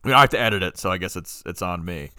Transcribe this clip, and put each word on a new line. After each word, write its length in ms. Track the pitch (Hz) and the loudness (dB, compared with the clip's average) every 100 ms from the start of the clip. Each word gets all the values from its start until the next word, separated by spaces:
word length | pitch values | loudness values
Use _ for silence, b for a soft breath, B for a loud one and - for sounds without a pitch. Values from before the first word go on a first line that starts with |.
I 40 | - | 4
mean, 80 | 135 | 6
I 60 | |
have 80 | 135 | 6
to 100 | - | 4
edit 240 | 117 104 | 0 0
it, 140 | 92 - | -4 -4
so 120 | 95 | -4
I 80 | 92 | -4
guess 180 | 87 92 | -4 -8
it's, 280 | 82 - - | -12 -14 -12
it's 160 | 87 | -8
on 240 | 90 87 85 | -6 -6 -8
me. 240 | 82 71 | -10 -12